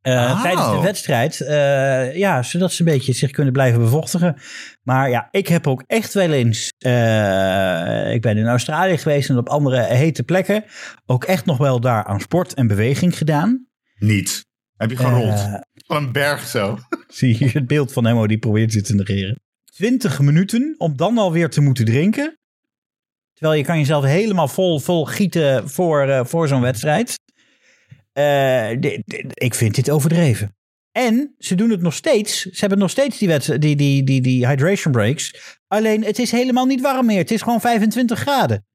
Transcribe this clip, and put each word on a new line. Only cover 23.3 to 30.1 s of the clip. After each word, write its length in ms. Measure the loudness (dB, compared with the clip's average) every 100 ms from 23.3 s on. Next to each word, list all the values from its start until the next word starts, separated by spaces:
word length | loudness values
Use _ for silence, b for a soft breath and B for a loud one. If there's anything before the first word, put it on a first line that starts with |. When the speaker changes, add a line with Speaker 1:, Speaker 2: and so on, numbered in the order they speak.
Speaker 1:
Terwijl 240 | _ 0 0
je 60 | 0
kan 120 | 0
jezelf 260 | 2 2
helemaal 440 | 2 2 2 0 0
vol, 300 | 0 0 0
vol 260 | 0 -2 -2
gieten 640 | -2 -2 2 2 0 -2
voor, 320 | -2 0 2 2
eh, 160 | 0
voor 240 | 0 -2 0
zo'n 120 | 2
wedstrijd. 580 | 0 -2 0 0 -2 -6 _ b b b b b b b _
Eh, 560 | -2 2 2 2 0 -2 -4
di-, 220 | -4 -4
di-, 200 | -10 -12 -12
ik 200 | -4 -4
vind 200 | 0 0
dit 160 | 0 0
overdreven. 640 | 2 2